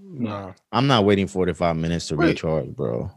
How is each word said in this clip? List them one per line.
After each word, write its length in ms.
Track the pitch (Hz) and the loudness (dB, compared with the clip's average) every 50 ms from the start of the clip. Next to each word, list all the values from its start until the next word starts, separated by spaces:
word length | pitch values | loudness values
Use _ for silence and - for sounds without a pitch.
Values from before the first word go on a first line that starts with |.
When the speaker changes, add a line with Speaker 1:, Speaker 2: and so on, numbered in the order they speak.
Speaker 1:
Nah. 520 | 196 196 175 135 117 107 104 101 98 95 92 _ _ _ - | -20 -16 -10 -8 -8 -8 -8 -8 -10 -12 -16 _ _ _ -2
Speaker 2:
I'm 140 | 113 131 143 | 0 2 4
not 160 | 135 113 101 | 6 6 6
waiting 220 | 104 101 98 95 85 | 6 4 4 2 0
forty-five 480 | - 92 92 90 82 - 87 85 82 | -2 -2 -2 -2 0 0 0 0 0
minutes 320 | 80 82 82 85 82 - - | 0 -2 -2 -2 -4 -4 -4
to 80 | 80 | -2
Speaker 1:
Wait. 140 | 73 339 311 | 0 2 0
Speaker 2:
recharge, 380 | - - - 80 78 78 65 - - | 0 0 -2 -2 -2 -2 -4 -6 -6
bro. 360 | - 71 55 58 58 - - - | -6 -4 -4 -4 -4 -6 -8 -10